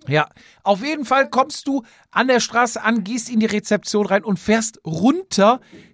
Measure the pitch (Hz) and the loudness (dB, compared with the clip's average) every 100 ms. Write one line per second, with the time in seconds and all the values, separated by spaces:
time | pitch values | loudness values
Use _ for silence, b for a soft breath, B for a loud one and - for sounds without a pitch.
0 | - 147 151 b b b - 202 226 311 | -4 -2 -2 b b b -2 -2 -2 -6
1 | 247 269 277 269 269 - - 269 b b | 0 0 2 0 -2 -4 -4 -6 b b
2 | b - 254 247 - 233 247 - 214 233 | b -2 2 2 0 0 0 0 -2 -2
3 | 185 247 233 240 214 208 - 208 - 208 | -2 -6 -4 0 0 -2 -2 -2 0 -2
4 | - 196 208 185 - 220 220 - - 160 | 0 0 0 -4 0 0 0 -8 -8 0
5 | 208 330 381 - 196 254 B B B | 2 2 0 2 4 4 B B B